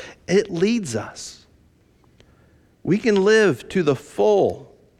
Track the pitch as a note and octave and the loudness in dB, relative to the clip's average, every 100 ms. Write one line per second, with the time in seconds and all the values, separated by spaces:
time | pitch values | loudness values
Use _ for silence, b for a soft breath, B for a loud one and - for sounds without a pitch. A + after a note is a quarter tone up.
0 | B B - F#3 - E3 F#3+ A#3 E3 A2 | B B -2 0 0 0 0 0 -4 -8
1 | - - - - _ _ _ _ _ _ | -10 -14 -18 -20 _ _ _ _ _ _
2 | _ _ b b b b b b - G3 | _ _ b b b b b b -4 -2
3 | A#3 G3+ G3 A3 G#3 B2+ - G3 D#3+ C3 | 0 2 4 4 4 0 -4 -2 0 -2
4 | - - G#3 G3+ B2 F#2 - _ _ _ | -4 -2 2 2 0 -2 -14 _ _ _